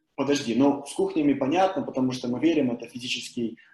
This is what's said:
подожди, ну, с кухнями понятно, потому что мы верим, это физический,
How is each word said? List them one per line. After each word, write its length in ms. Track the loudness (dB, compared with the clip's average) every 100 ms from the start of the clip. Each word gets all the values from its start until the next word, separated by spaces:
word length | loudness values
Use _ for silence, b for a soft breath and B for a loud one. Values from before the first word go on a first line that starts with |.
| _
подожди, 400 | -2 0 0 0
ну, 300 | 4 4 2 -4
с 60 |
кухнями 400 | -2 -2 2 2
понятно, 500 | 2 0 2 2 0
потому 300 | -4 -2 -2
что 160 | -2 -4
мы 120 | 0
верим, 300 | 2 2 0
это 160 | -2 -8
физический, 680 | -10 -8 -8 -6 -6 -6 -6 b